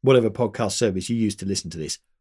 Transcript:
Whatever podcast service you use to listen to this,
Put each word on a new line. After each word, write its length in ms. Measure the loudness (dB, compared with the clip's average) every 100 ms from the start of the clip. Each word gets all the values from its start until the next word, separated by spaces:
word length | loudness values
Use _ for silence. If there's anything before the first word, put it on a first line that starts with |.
Whatever 300 | 6 6 4
podcast 420 | 0 -4 -2 -4
service 360 | 0 0 0 -4
you 80 | 0
use 200 | 0 -2
to 100 | -6
listen 240 | -6 -6
to 80 | -10
this, 200 | -8 -10 _ _